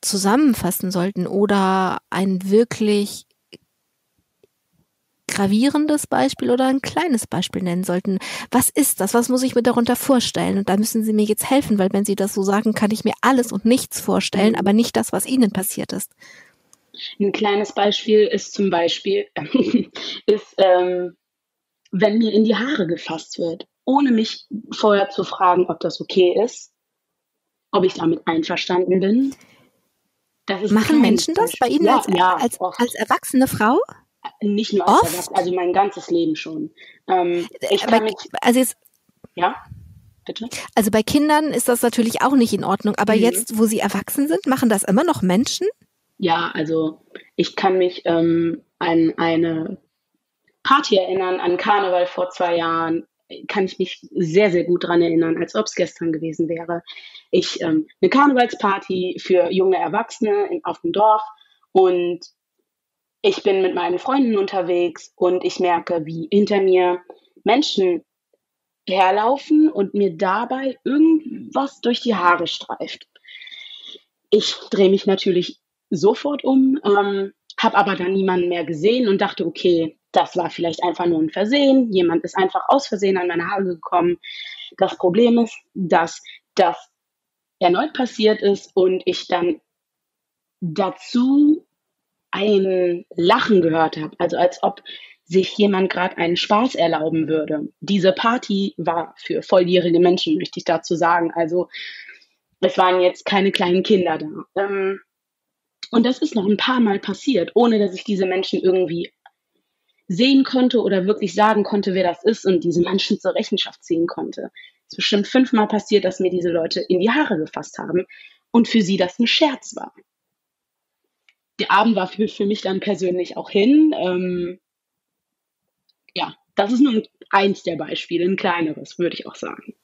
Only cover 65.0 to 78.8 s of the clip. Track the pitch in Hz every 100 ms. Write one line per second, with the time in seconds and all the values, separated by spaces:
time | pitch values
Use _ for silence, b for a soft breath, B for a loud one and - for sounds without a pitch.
65 | - _ 180 180 180 - 175 170 - 170
66 | 151 165 160 202 202 208 190 185 180 180
67 | - B B _ - 240 302 - 185 170
68 | _ _ _ _ _ _ _ _ - 185
69 | 185 202 220 277 - 302 311 - 196 202
70 | 196 160 196 196 240 262 269 247 - 277
71 | 311 320 - - - - 277 - 233 247
72 | 247 202 175 175 165 - - - 160 -
73 | - _ B B B B B B B B
74 | B _ _ 214 - - - 214 190 196
75 | - 190 - 180 175 - _ _ _ 175
76 | 175 254 285 285 - 269 262 269 202 202
77 | 202 196 196 _ _ - 226 202 196 190
78 | 175 196 190 180 175 175 160 160